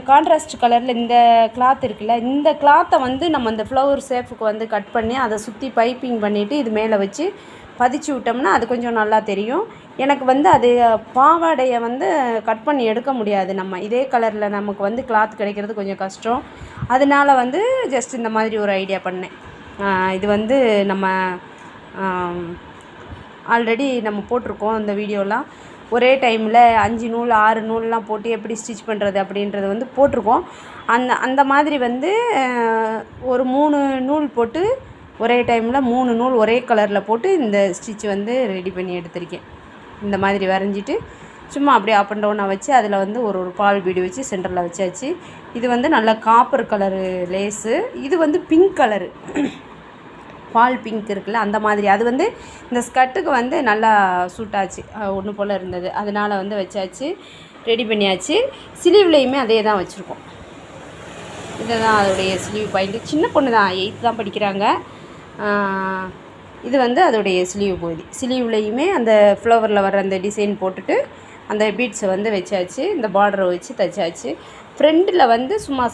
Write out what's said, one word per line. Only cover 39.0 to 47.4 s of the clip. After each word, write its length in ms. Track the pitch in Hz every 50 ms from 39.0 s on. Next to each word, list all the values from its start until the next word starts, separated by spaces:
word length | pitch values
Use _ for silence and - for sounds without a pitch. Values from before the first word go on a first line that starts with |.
| 170 170 - 180 175 170 180 - - - - - - - - - - - - -
இந்த 160 | 208 202 202 190
மாதிரி 280 | 196 196 202 196 196
வரைஞ்சிட்டு, 500 | 185 190 190 196 202 196 202 202 269 330 453 - - - - - - - - - -
சும்மா 260 | - 285 285 285 262
அப்படியே 240 | 277 - 214 220 202
up 120 | 202 202
and 140 | 214 214 208
down-ஆ 220 | 208 214 214 202
வச்சு, 260 | 196 196 196 - -
அதில் 180 | 277 247 214 208
வந்து 320 | 202 196 196 196 214 247
ஒரு, 180 | 240 208 190 185
ஒரு 80 | 180 180
பால் 340 | 180 - 208 202 202 202
பீடு 180 | 175 185 180 180
வச்சு 240 | 180 185 185 262 262 -
சென்டரில் 400 | 214 185 180 185 180 180 175 170
வச்சாச்சு. 460 | 170 - 190 180 180 - 254 277 359 339 - - - - - - -
இது 140 | 240 226 247
வந்து 200 | 240 240 247 320
நல்ல 240 | 311 247 220 220
காப்பர் 540 | 220 220 - 226 226 233 247 240 - 233 226
கலரு 600 | 226 214 202 196 196 190 190 190 185 185 185 180 175
லேஸு. 480 | 185 190